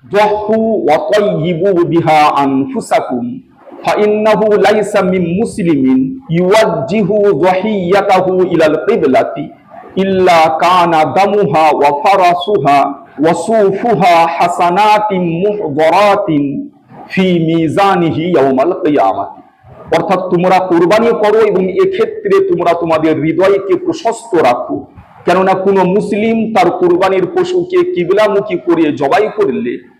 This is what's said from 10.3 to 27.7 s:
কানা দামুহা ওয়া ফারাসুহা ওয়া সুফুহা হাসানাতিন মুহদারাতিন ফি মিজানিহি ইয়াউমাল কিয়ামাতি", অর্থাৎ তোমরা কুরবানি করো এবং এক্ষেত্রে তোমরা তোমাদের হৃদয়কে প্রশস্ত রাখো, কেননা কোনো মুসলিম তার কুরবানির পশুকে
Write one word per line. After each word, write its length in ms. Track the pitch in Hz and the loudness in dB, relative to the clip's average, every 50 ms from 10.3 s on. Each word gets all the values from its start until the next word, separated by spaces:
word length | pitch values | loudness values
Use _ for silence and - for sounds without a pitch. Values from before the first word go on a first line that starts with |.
| 170 165 160 160 160 - | 4 4 4 2 0 0
কানা 460 | 175 175 180 185 175 170 165 160 156 | 0 2 2 2 2 2 2 0 0
দামুহা 680 | 143 - 185 196 202 202 208 196 - 143 - 160 156 147 | 0 0 0 0 2 2 0 0 0 2 2 2 2 2
ওয়া 180 | - 139 143 | 2 2 0
ফারাসুহা 1040 | 143 - - 160 196 196 180 175 175 - - 208 208 202 139 139 143 139 139 139 139 - - - - - 143 | 0 0 0 2 2 4 4 2 2 0 -2 -2 -2 0 0 2 2 2 0 0 -4 -12 -16 -20 -6 -2 0
ওয়া 100 | 160 170 | 0 0
সুফুহা 920 | 165 - - 226 220 208 196 190 - - 240 220 156 185 185 170 220 170 | 0 -2 -2 0 2 2 2 0 -2 -2 -2 0 2 2 4 4 4 2
হাসানাতিন 960 | 165 - - 185 175 - - 180 175 175 190 214 214 214 214 214 214 196 185 180 | 0 0 -2 -2 -2 0 0 -2 0 2 2 2 4 2 2 0 -2 -2 -2 -2
মুহদারাতিন 1500 | 170 160 165 190 208 202 - 160 156 139 143 156 160 165 185 208 208 196 - - - 156 143 143 139 139 - - - _ _ _ _ - - - - | -2 -2 -2 -2 -2 -2 -2 -6 -6 -2 0 2 2 4 4 4 4 2 0 0 -2 0 0 0 -2 -4 -8 -10 -12 _ _ _ _ -20 -20 -18 -8
ফি 140 | - 185 190 | -2 -2 0
মিজানিহি 1080 | 185 180 170 160 160 165 165 165 156 131 190 196 196 190 180 170 160 - - 160 180 | 0 0 0 0 0 0 0 -2 -2 0 0 0 2 2 0 0 -2 -2 -2 -4 0
ইয়াউমাল 420 | 180 143 135 139 131 127 135 165 190 | 0 2 2 2 2 0 0 0 -2
কিয়ামাতি", 680 | - - 156 147 127 98 95 92 98 98 - - - - _ _ _ _ - - - - | -2 -2 0 0 2 2 0 0 -2 -6 -10 -12 -20 -20 _ _ _ _ -20 -20 -20 -8
অর্থাৎ 360 | - 156 165 - 165 190 180 | -4 -4 -2 -2 -2 -2 -4
তোমরা 380 | - - 185 175 175 185 185 185 | -2 -2 -2 0 2 2 2 2
কুরবানি 480 | 185 - 170 170 180 - 208 220 233 | 2 0 0 0 2 2 2 2 2
করো 340 | 233 226 226 220 208 208 220 | 0 0 0 0 0 2 2
এবং 240 | 226 202 175 185 185 185 | 2 2 0 -2 -2 -2
এক্ষেত্রে 800 | - 180 190 - - - 220 - - - - 202 190 190 190 196 | 0 0 0 0 0 -2 -4 -4 -4 -8 -4 0 2 2 2 0
তোমরা 240 | 175 165 170 170 170 | 0 -2 0 -2 -2
তোমাদের 500 | 170 170 165 165 156 151 160 156 135 139 | -2 -2 -2 -2 0 0 0 0 0 -2
হৃদয়কে 540 | 160 160 160 185 196 202 196 196 - 185 | -2 0 2 2 2 2 0 0 -2 -4
প্রশস্ত 580 | - - - - - - 226 - - - - - | -2 -2 -4 -6 -4 -4 -4 -4 -4 -8 -2 -2
রাখো, 520 | - - - - - - - - - - - _ - - _ - - - | 0 2 2 0 0 -4 -8 -8 -10 -10 -14 _ -20 -20 _ -20 -10 -4
কেননা 300 | 185 175 185 190 190 185 | -2 0 0 2 0 0
কোনো 300 | 185 190 196 196 190 185 | 0 2 2 2 2 2
মুসলিম 680 | 175 185 208 - - 170 196 214 226 226 226 220 - - | 2 0 0 0 -2 -4 -2 0 0 0 0 -2 -2 0
তার 160 | - 180 175 | 2 2 2
কুরবানির 560 | 170 - 180 175 175 175 185 190 190 185 175 | 2 0 2 2 2 2 2 0 0 0 -2
পশুকে 680 | 170 - 185 180 175 180 180 175 - | -2 -2 -2 -2 0 0 -2 -2 0